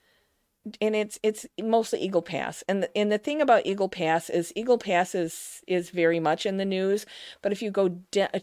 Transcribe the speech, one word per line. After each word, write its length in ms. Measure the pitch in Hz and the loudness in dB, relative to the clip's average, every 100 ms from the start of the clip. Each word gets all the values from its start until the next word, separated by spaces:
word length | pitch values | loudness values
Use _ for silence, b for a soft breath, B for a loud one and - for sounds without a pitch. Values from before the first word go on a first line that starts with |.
| _ _ _ _ _ _ 214 - | _ _ _ _ _ _ -16 -4
and 160 | 214 214 | -2 0
it's, 240 | 214 - | -2 -2
it's 240 | 214 214 - - | -2 -2 -10 -8
mostly 380 | 220 226 220 - | 0 2 2 -2
Eagle 220 | 180 226 | 0 0
Pass. 420 | - 160 135 151 - | 0 -4 -6 -6 -2
And 140 | 196 | -2
the, 140 | 185 202 | 0 0
and 140 | 208 | 2
the 60 | 208 | 0
thing 240 | 294 302 | -2 0
about 240 | 277 226 - | 4 4 4
Eagle 240 | 196 190 | 0 -2
Pass 400 | - 160 165 - | 0 0 0 2
is 240 | 175 170 - | -2 -2 -4
Eagle 220 | 233 240 | 2 2
Pass 360 | 202 175 185 | 4 2 2
is, 480 | 190 165 - - - - | 0 -4 -6 -14 -16 -2
is 220 | 180 175 | -2 -2
very 320 | 180 165 170 | 2 4 4
much 240 | 160 165 214 | 2 0 0
in 100 | 190 | -2
the 80 | |
news, 420 | 196 190 190 208 - B B B | -2 0 0 0 -4 B B B
but 100 | 202 | -4
if 100 | 202 | -2
you 80 | 220 | -2
go 180 | 196 190 | 0 0
de-, 500 | 175 185 202 196 196 | 0 -4 0 0 -2